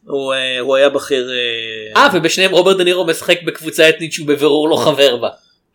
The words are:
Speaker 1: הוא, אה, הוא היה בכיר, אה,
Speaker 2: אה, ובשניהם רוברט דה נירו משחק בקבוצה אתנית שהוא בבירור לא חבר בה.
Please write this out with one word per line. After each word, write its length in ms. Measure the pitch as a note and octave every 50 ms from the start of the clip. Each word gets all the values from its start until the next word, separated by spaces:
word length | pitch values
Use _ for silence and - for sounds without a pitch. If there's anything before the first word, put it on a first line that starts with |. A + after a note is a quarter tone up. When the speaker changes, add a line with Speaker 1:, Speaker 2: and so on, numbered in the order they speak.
| _
Speaker 1:
הוא, 280 | - D3 C#3 C3+ C3+ C3
אה, 240 | C3 C3 C3 B2+ B2+
הוא 180 | B2 C3+ C3+
היה 120 | C3+ C#3 C#3+
בכיר, 420 | C3+ C#3 - - C#3+ C3 B2 B2+
אה, 720 | B2+ B2 B2 A#2+ A#2 A#2 A2+ A2+ A2+ A2 G#2+ G#2+ G#2+ G#3+ C4+
Speaker 2:
אה, 60 | C#4 G3
ובשניהם 360 | F3 D#3 E3 - - F#3+ F#3+
רוברט 260 | F3+ E3+ F3+ F#3 F#3+
דה 80 | F#3 F3+
נירו 220 | F3+ F3+ F3+ F3+
משחק 360 | E3 D#3+ E3 - - F3 E3+ E3
בקבוצה 460 | D#3+ D3 - D#3+ D#3+ D3 - D#3+ D#3+
אתנית 240 | D#3+ - E3 D#3 -
שהוא 160 | - D#3 C#3+
בבירור 400 | D3 C#3 C#3+ D3+ C#3+ D3+ D3+ D#3
לא 80 | D#3+
חבר 400 | B2+ A#2+ D#3 D3 C3+ C#3 C3+ A#2+
בה. 120 | A#2+ A2+ G2+ - - _ _ _ _ _ _ _